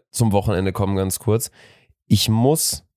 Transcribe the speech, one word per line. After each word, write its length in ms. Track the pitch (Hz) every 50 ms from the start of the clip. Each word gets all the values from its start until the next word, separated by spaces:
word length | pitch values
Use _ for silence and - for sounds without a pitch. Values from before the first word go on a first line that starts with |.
| _ _ -
zum 180 | - 117 113
Wochenende 420 | 98 101 92 113 101 87 95 95 92
kommen, 220 | - 101 95 98
ganz 240 | 98 95 95 92 -
kurz, 320 | - - 104 117 120 - - - - - - _ _ _ _ _ _
ich 220 | - - 101 - -
muss 560 | 110 113 120 135 156 160 - - - - - _ _